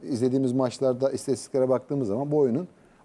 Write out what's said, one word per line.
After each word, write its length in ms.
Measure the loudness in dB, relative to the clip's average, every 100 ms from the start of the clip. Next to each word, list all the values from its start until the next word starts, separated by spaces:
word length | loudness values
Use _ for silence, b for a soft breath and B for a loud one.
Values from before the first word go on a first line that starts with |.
izlediğimiz 500 | -6 0 0 2 0
maçlarda 580 | 2 0 0 0 2 0
istatistiklere 580 | -2 -4 -4 -2 0 2
baktığımız 400 | 0 0 -4 -2
zaman 220 | -2 0
bu 60 | 2
oyunun, 300 | 2 2 -4 b b b